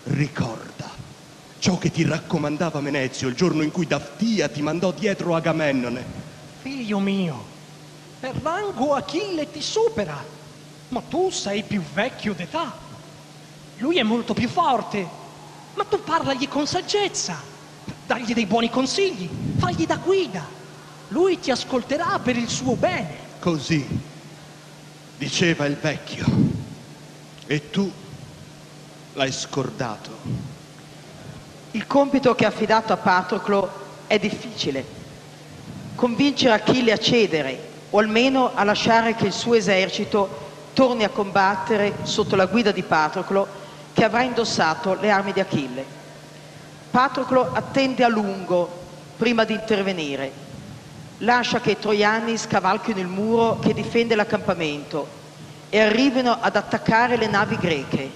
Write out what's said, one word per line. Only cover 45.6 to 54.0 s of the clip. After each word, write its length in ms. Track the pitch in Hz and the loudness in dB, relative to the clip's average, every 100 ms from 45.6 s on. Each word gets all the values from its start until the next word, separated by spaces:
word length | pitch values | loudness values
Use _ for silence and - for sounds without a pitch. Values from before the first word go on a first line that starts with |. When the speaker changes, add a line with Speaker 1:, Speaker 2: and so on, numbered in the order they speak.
| 135 127 135 - - - - - - - - - - | -2 -6 -10 -14 -18 -20 -20 -20 -20 -20 -20 -20 0
Speaker 3:
Patroclo 600 | 240 262 269 262 254 233 | 2 2 0 2 4 4
attende 500 | 202 214 269 269 247 | 0 0 2 2 4
a 60 | 240 | 4
lungo 600 | 220 202 190 185 180 170 - - - - - | 4 0 -4 0 2 2 -4 -16 -18 -18 -2
prima 300 | 233 233 220 | 2 4 2
di 80 | |
intervenire. 920 | 214 - 208 190 180 151 139 135 - - - - - - - - - | 0 0 0 0 -2 -4 -4 -6 -8 -16 -16 -16 -16 -18 -18 -18 -4
Lascia 380 | 202 247 226 233 | 2 4 4 0
che 120 | 226 | 2
i 80 | 196 | 0
troiani 580 | 208 208 208 220 233 226 | 2 4 4 4 0 -4
scavalchino 600 | - 208 185 208 226 196 | 0 2 2 0 0 -2
il 80 | 185 | -2
muro 500 | 190 214 233 226 - | -2 2 4 4 4
che 160 | - | 2
difende 400 | 214 - 233 | 0 0 2